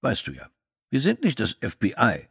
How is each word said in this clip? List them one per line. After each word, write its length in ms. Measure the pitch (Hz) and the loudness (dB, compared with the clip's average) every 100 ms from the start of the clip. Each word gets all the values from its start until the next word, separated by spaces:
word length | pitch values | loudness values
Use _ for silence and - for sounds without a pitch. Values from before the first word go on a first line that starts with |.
Weißt 260 | 135 110 - | 0 -2 -4
du 60 | |
ja. 160 | 65 - _ _ _ _ | -12 -16 _ _ _ _
Wir 100 | 135 | 0
sind 220 | 151 226 | 2 2
nicht 160 | 240 131 | 0 2
das 200 | - - | -4 -2
F 180 | 113 - | -8 0
B 160 | 98 - | -2 2
I. 300 | 120 76 - | 2 2 -8